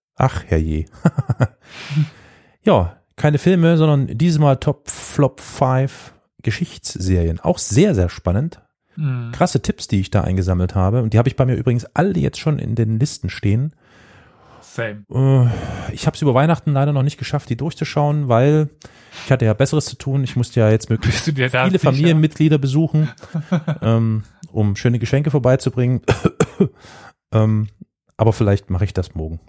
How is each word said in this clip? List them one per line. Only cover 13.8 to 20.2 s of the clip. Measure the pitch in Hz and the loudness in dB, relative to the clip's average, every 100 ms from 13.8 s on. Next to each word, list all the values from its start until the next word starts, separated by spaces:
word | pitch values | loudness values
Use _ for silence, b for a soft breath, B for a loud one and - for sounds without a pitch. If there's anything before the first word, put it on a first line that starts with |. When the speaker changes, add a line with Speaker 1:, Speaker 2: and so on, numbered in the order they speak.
| b b b b b b b b | b b b b b b b b
Speaker 2:
Same. | - - 113 104 101 | -16 -10 -10 -10 -8
Speaker 1:
Äh, | 123 135 135 123 107 - - - | -2 2 4 2 0 -6 -10 -10
ich | - - | -4 -4
hab's | - | 0
über | 147 | 2
Weihnachten | 123 156 165 - | 4 2 2 0
leider | 139 143 | 0 0
noch | 143 | 0
nicht | 135 - | -2 -4
geschafft, | - 147 - | -6 -6 -4
die | 117 | -6
durchzuschauen, | 139 - 127 - 147 151 139 | -6 -6 -6 -2 0 0 2
weil | 117 139 151 147 - B B B - - | 2 4 2 0 -6 B B B -16 -2
ich | |
hatte | 131 | 0
ja | 113 | 2
Besseres | 107 139 - - | 2 0 0 -4
zu | - | -8
tun. | - 139 | -4 -4